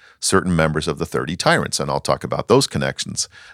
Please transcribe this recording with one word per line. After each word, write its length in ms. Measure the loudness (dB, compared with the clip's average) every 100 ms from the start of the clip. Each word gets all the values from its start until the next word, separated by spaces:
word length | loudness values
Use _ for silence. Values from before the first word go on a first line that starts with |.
| _ -8
certain 340 | 2 2 2
members 320 | 2 2 0 -2
of 120 | -4
the 80 | -4
thirty 280 | -4 -4
tyrants. 460 | -2 2 2 0 -4
And 100 | -2
I'll 80 | -4
talk 240 | -2 -2
about 240 | -2 -4 4
those 220 | 4 4
connections 600 | -2 -4 -6 -8 -8 -8 -10 -20